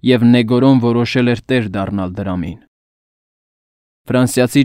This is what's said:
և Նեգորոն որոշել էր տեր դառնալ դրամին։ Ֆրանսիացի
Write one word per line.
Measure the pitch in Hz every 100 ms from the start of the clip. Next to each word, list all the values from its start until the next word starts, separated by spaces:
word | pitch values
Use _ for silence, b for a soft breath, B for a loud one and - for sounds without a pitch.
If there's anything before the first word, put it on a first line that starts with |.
և | 127 123
Նեգորոն | 120 123 117 123 131 131
որոշել | 120 120 117 131 123
էր | 117
տեր | - 127 107
դառնալ | 98 95 101 92 92
դրամին։ | 95 90 78 - _ _ _ _ _ _ _ _ _ _ _ _ _ _ -
Ֆրանսիացի | 123 127 - 123 143